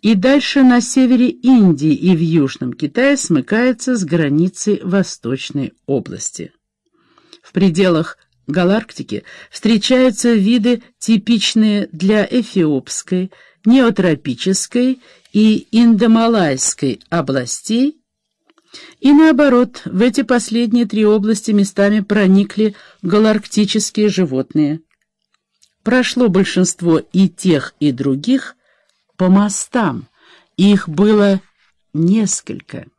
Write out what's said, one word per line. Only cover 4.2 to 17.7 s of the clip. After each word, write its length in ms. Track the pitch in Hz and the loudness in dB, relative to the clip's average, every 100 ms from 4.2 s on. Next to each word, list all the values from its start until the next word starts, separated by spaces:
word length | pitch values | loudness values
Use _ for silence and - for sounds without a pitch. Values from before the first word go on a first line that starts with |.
| 147 147 180 - - 202 | 0 0 -2 -2 -4 -4
Восточной 880 | - 196 180 - 117 131 - 143 123 _ - | -2 -2 -2 -8 -8 -8 -8 -8 -8 _ -6
области. 680 | 139 - - - - - _ _ _ _ _ _ _ _ - | -6 -6 -12 -12 -12 -18 _ _ _ _ _ _ _ _ -20
В 80 | _ | _
пределах 680 | - 190 160 185 165 165 - _ _ - | 0 0 2 0 0 -2 -10 _ _ -6
Галарктики 800 | 156 180 208 - - - - - - - | -2 0 0 -4 -16 -12 -12 -12 -20 -20
встречаются 840 | - 214 226 - 254 254 - 240 | -6 0 0 2 2 2 2 0
виды, 480 | 226 190 247 220 240 _ _ | 2 2 0 0 -2 _ _
типичные 880 | - 220 - 233 - 226 214 208 - | -2 -2 2 -2 0 0 0 0 -4
для 340 | 156 190 214 | -4 0 0
эфиопской, 1080 | - 254 214 196 160 139 - - - 180 190 _ _ _ | 0 -2 -2 -2 0 -2 -6 -14 -6 -6 -6 _ _ _
неотропической 1400 | 214 262 240 202 180 151 147 120 185 190 - 240 254 254 _ _ _ | 2 2 2 0 0 -2 -4 -6 -4 -4 -4 -2 -2 -4 _ _ _
и 340 | 202 220 214 - | 0 2 0 -2
индомалайской 1300 | 220 233 214 233 226 226 226 165 135 - - 139 113 _ | 2 2 4 2 2 2 0 0 -2 -6 -4 -6 -6 _
областей, 840 | 170 139 135 123 - - | -6 -4 -6 -6 -12 -4